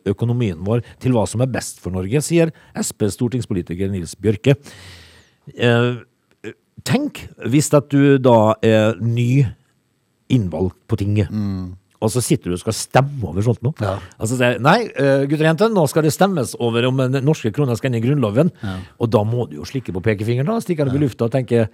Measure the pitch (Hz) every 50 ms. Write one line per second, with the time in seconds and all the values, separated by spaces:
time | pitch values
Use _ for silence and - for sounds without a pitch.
0 | - 95 101 - 117 120 120 123 120 101 85 80 92 101 117 120 - - - -
1 | - 131 123 113 98 - - 110 131 131 110 - - - - - - 90 92 92
2 | 92 95 123 147 139 - 165 170 165 160 - _ _ _ - 247 208 - - -
3 | 107 101 - - 123 113 127 123 - - 110 90 80 - 82 90 98 98 101 92
4 | 85 78 - - 95 107 104 - - 139 139 - - - - - - - - -
5 | - - - - _ _ _ _ _ 139 - - 120 120 120 117 120 123 123 113
6 | - - _ _ _ _ _ _ - 113 - _ _ _ _ - - - 135 262
7 | 302 277 - - - - - - - 113 123 151 - - 151 147 - - 143 139
8 | 139 143 139 135 127 131 120 110 107 110 110 - - 113 110 110 107 110 110 87
9 | 110 117 117 120 120 120 131 143 131 - - - _ _ _ _ _ _ _ _
10 | _ _ _ _ _ - 131 123 98 87 78 80 95 92 - _ _ - 117 -
11 | 101 101 104 107 95 - 104 107 101 101 98 92 92 90 92 - _ _ _ _
12 | 107 113 110 123 113 - 160 - - 87 87 90 - 113 107 - - - - 127
13 | 135 143 147 131 107 - 80 95 107 123 113 - - 135 - - 107 98 95 101
14 | - - - - - 107 131 123 123 123 123 - 117 147 196 240 226 - - -
15 | 139 139 135 139 139 139 156 147 160 160 160 151 214 226 220 190 156 127 - 160
16 | 151 151 - - 185 202 190 151 113 - - - 120 117 113 117 120 127 131 135
17 | 131 127 131 139 120 147 156 - - 110 95 - 147 123 117 104 - 131 120 113
18 | 110 127 151 143 120 104 101 127 170 185 - - - 98 92 92 92 - _ -
19 | 120 110 113 107 104 110 120 123 110 - 147 - - - - 131 - - 87 92
20 | 82 113 107 98 107 113 120 123 143 190 226 226 - - 175 147 143 135 131 143
21 | 151 123 - - 117 117 139 135 123 - 117 117 110 -